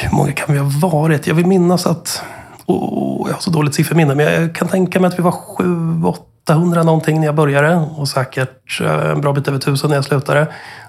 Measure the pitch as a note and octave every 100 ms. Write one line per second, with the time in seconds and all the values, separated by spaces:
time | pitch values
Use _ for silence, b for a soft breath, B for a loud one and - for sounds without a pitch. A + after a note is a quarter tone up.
0 | - C#3+ C#3+ C#3 - C#3+ C#3 C#3+ F#3 D3+
1 | D#3+ C#3+ F3+ D#3+ F3 F#3+ F3 F3 - E3
2 | - - B B B B - F#3 - -
3 | C3+ - - D3 F#3+ D#3+ D3 - D3 D#3+
4 | D3 C#3 D#3 E3 E3 - F3 F#3+ F3+ F#3
5 | F3+ F3+ F3 - - - F3+ E3+ E3 E3
6 | F3 E3 - _ - D#3 F3 E3+ E3 D#3+
7 | D#3 D#3+ D3+ D3+ D3 C#3 D3+ F3 D3+ D3+
8 | C#3 C3+ B2+ C3+ C3 - - - D#3 D#3
9 | D#3 D3+ C#3+ C#3+ C3+ C3+ C#3+ C#3 D3+ C#3+
10 | C3+ C#3 C#3+ C#3+ D#3 B B B